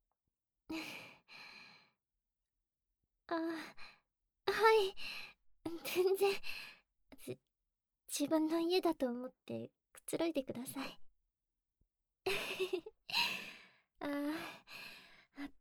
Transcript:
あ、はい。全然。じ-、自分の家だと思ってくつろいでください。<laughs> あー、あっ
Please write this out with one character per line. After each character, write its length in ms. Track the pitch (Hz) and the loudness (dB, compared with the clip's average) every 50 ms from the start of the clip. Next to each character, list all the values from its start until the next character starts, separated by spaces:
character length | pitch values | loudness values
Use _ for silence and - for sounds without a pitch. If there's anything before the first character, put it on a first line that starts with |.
| _ _ _ _ _ _ _ _ _ _ _ _ _ - 320 320 311 - - 311 - - - - _ - - - - - - - - - - - _ _ _ _ _ _ _ _ _ _ _ _ _ _ _ _ _ _ _ _ _ _ _ _ _ _ _ _ - | _ _ _ _ _ _ _ _ _ _ _ _ _ -8 -8 -6 -6 -8 -10 -12 -14 -16 -20 -20 _ -20 -20 -20 -20 -20 -20 -20 -20 -20 -20 -20 _ _ _ _ _ _ _ _ _ _ _ _ _ _ _ _ _ _ _ _ _ _ _ _ _ _ _ _ -6
あ、 60 | - 339 | -4 -2
は 40 | 330 330 339 330 311 - - - - - - - _ _ _ _ _ _ _ _ _ - | -2 0 -2 -4 -4 -8 -10 -10 -12 -12 -12 -14 _ _ _ _ _ _ _ _ _ -2
い。 480 | - 403 - 403 453 440 440 392 381 - - - - - - - - - _ _ - - _ - 320 330 330 - | -2 2 6 8 8 8 8 6 4 0 -4 -6 -6 -6 -10 -10 -12 -14 _ _ -20 -16 _ -6 -6 -6 -4 -4
全 320 | - - 349 359 381 392 | -2 2 4 6 6 6
然。 240 | 381 392 392 403 - - - - - - - - - _ _ _ _ _ - - - | 6 4 4 4 2 -2 -4 -4 -6 -8 -16 -18 -20 _ _ _ _ _ -20 -20 -16
じ-、 180 | - - 127 - _ _ _ _ _ _ _ _ _ _ _ _ _ | -10 -10 -10 -10 _ _ _ _ _ _ _ _ _ _ _ _ _
自 200 | - - - 285 | -6 -2 0 2
分 200 | 277 320 311 311 | 4 4 4 4
の 120 | 311 330 330 | 4 2 2
家 220 | 330 339 359 370 | 2 4 4 4
だ 140 | - 339 320 | 4 4 2
と 120 | - 262 | 2 0
思 200 | 247 233 247 254 | 0 -2 -4 -6
っ 60 | 254 - _ _ | -10 -12 _ _
て 260 | - 233 226 - - _ _ _ _ | -8 -8 -6 -8 -10 _ _ _ _
く 100 | - - | -20 -16
つ 160 | - - - | -8 -4 0
ろ 80 | - 330 | 0 2
い 80 | 339 320 | 2 2
で 100 | 269 262 | 0 -2
く 100 | - - | -2 -4
だ 120 | 233 254 | -8 -6
さ 180 | 262 - 277 262 | -6 -6 -6 -6
い。 140 | - - - - - _ _ _ _ _ _ _ _ _ _ _ _ _ _ _ _ _ _ _ _ _ _ - | -6 -8 -10 -14 -16 _ _ _ _ _ _ _ _ _ _ _ _ _ _ _ _ _ _ _ _ _ _ -2
<laughs> 680 | 381 403 - - - 392 - 381 370 - 349 - 440 - _ _ - - 906 932 932 - - - - - - - - _ _ _ _ _ - | 0 0 0 -2 -4 -2 -4 -2 -2 -2 -4 -4 -6 -20 _ _ -4 0 0 0 0 -2 -6 -8 -10 -14 -18 -20 -20 _ _ _ _ _ -8
あ 60 | 294 | -6
ー、 260 | 294 285 285 285 294 311 339 339 - - - - - - - - - - - - - - - - _ - | -4 -2 -2 -2 -2 -2 -4 -6 -8 -12 -14 -18 -18 -16 -16 -14 -16 -16 -18 -20 -20 -20 -20 -20 _ -14
あ 80 | - 285 | -12 -12
っ 60 | - - - | -12 -12 -18